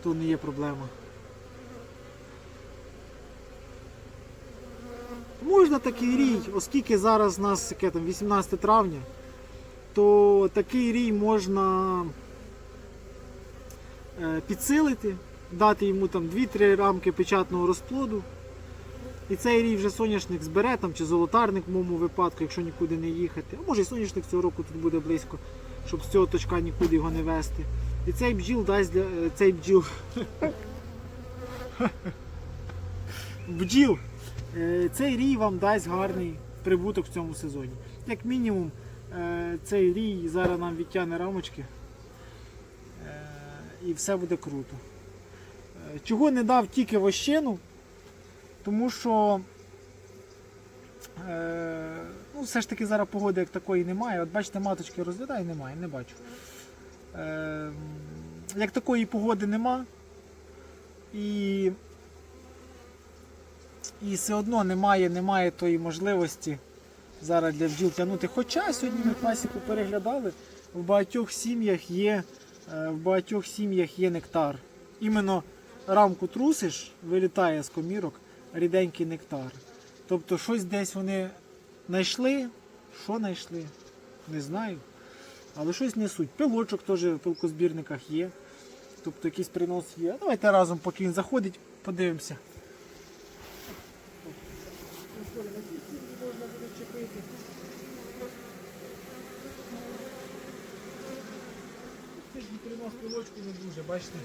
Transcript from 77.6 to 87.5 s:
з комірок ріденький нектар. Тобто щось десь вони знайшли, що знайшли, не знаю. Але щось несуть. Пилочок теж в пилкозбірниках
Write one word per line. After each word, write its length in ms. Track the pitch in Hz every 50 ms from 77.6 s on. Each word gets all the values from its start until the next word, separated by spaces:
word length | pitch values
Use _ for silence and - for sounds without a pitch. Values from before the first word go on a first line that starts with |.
| 139
з 60 | -
комірок 440 | - 170 160 170 190 214 180 156 - - - - - - - - -
ріденький 520 | 165 170 170 170 185 185 175 - - 170
нектар. 460 | 160 165 156 - - 156 139 131 127 - - - - - - - - - - - -
Тобто 300 | 180 170 - - 185 165
щось 260 | - - 233 233 190
десь 320 | 175 196 202 196 190 -
вони 340 | 190 190 190 196 190 185 190 - - - - - - - - - - - -
знайшли, 600 | 175 190 285 - - - 247 262 277 277 254 240 233 - - - - - - - - - -
що 140 | - 208 226
знайшли, 480 | 220 202 180 - - - 170 170 160 151 - - - - - - - - - - - -
не 140 | 156 151
знаю. 360 | 143 139 165 202 226 214 185 147 123 - - - - - - - - - - - - - -
Але 180 | 151 151 160 180
щось 220 | - 269 254 -
несуть. 340 | 226 214 196 - - 160 131
Пилочок 540 | - - 294 294 226 226 226 - 208 190 -
теж 220 | - 196 175 175
в 120 | 175 165 147
пилкозбірниках 920 | - 180 165 - - 170